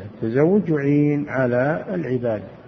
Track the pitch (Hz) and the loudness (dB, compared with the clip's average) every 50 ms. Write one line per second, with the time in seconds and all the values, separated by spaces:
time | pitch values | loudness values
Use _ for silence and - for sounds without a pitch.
0 | 95 101 - - 117 113 117 135 151 170 196 214 180 165 156 143 139 139 147 147 | -12 -14 -10 -6 -4 -2 2 2 4 4 4 2 2 0 0 0 2 2 4 4
1 | 147 147 147 143 143 147 120 135 131 123 120 123 131 147 165 185 - - 190 175 | 4 2 2 0 -2 -4 -2 0 0 2 2 2 2 2 0 -2 -4 -6 -6 -4
2 | 151 123 127 123 120 117 107 - 95 - - - - | -4 -2 -4 -2 -2 -2 -4 -4 -6 -10 -16 -20 -20